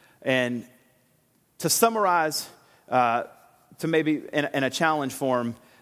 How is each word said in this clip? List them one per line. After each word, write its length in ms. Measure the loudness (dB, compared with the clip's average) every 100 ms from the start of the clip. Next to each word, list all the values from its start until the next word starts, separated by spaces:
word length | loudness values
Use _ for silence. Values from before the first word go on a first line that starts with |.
| _ _
and 420 | -2 0 0 -4 -10 _ _ _ _ _ _ _ _ -6
to 100 | -2
summarize, 800 | 2 2 2 2 2 0 -2 -8 -16 _ _ -2
uh, 380 | 2 4 2 -4 -14 -20 _ _ -8
to 100 | 0
maybe 360 | 2 2 -2 -2
in, 160 | -2 -2
in 100 | -2
a 60 | -2
challenge 440 | 0 0 0 -2
form, 420 | -4 0 0 -2 -8 -16 -20